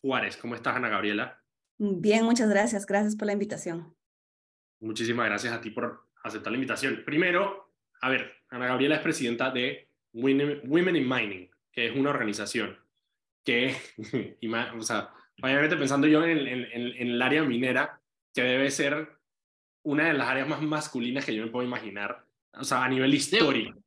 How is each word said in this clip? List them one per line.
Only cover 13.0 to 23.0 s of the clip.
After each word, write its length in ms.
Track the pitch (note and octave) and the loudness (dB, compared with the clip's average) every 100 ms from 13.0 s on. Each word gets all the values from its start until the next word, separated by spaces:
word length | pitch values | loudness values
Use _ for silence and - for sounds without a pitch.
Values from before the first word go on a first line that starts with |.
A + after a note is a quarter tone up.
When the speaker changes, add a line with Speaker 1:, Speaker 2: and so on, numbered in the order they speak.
| _ _ _ _ | _ _ _ _
Speaker 1:
que, 320 | - A#2+ C3 C3 - - | 0 2 2 -2 -10 -14
<laughs> 400 | G#2+ C3 G#2 - | -4 -4 -4 -8
y 80 | A2+ | -4
más, 240 | A2+ B2 | -4 -4
o 80 | A#2 | -6
sea, 300 | A2 G#2+ - - _ _ | -4 -4 -4 -14 _ _
obviamente 340 | C3 C3+ D3+ D#3+ | 0 2 4 2
pensando 300 | C3+ C#3 D3+ | 2 4 6
yo 180 | D3+ | 6
en, 140 | E3 D#3+ | 6 2
en, 260 | C3 B2+ | 0 -4
en, 220 | A#2 A#2+ A#2+ B2 | -6 -6 -6 -4
en 120 | A#2+ | -2
el 100 | A#2+ | 2
área 220 | B2+ D3 | 2 4
minera, 580 | D3+ A#2+ C3 B2+ D3+ - _ _ _ | 2 0 2 2 0 -6 _ _ _
que 100 | - | -2
debe 280 | B2 B2+ C#3 | 2 2 2
ser 480 | C#3 C#3+ D3 D#3 _ _ _ _ _ _ _ | 2 0 0 -6 _ _ _ _ _ _ _
una 240 | D3+ D3 D#3+ | -2 2 4
de 80 | |
las 140 | C#3+ A#2+ | 2 2
áreas 200 | C3 C#3 | 0 -2
más 140 | C#3 | -2
masculinas 640 | D3+ D3+ D3+ C3 A#2+ C3+ C3 | -2 -2 -4 -4 -2 -2 -2
que 80 | |
yo 100 | A2 | -4
me 60 | A2+ | -4
puedo 160 | A#2+ B2 | -4 -4
imaginar, 580 | B2 A2 G2+ G#2 A#2+ _ _ _ | -4 -8 -8 -8 -8 _ _ _
o 100 | - | -10
sea, 200 | C3 B2+ | -2 0
a 40 | B2+ | 2
nivel 220 | C3 | 2